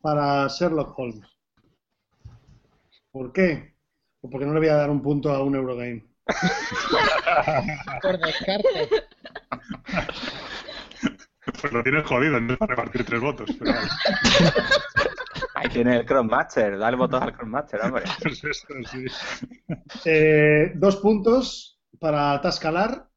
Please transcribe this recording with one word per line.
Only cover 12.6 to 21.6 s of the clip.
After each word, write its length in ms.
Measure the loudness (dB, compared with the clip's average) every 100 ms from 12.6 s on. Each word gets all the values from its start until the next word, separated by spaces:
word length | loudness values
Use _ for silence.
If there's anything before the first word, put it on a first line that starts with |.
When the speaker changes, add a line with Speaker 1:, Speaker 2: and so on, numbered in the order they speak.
| 0 -2
Speaker 3:
repartir 300 | -2 -4 -2
tres 160 | 0
votos. 280 | -2 -4 -8 -4
Pero 140 | -2
vale. 160 | -2 -2
Speaker 4:
<laughs> 1700 | -2 -2 2 4 6 6 4 2 2 2 -2 -2 -4 -12 -8 -8 -4
Ahí 140 | -2
tiene 260 | 2 4 4
el 80 | 4
Crossmaster, 720 | 2 4 0 0 0 0 0
dale 200 | -2 0
votos 240 | 0 0
al 120 | -2 -6
Crossmaster, 460 | -8 -8 -6 -4
hombre. 220 | -2 -4 -6
Speaker 3:
<laughs> 80 | -6
Pues 220 | -6 -6
eso, 240 | -8 -8 -10 -14 -12
sí. 140 | -10 -10 -10 -12 -12 -14 -16 -12 -12 -12 -6 2
Speaker 1:
Eh, 680 | 6 6 8 6 6 4 4
dos 220 | 2 4
puntos 840 | 2 4 4 4 2 -8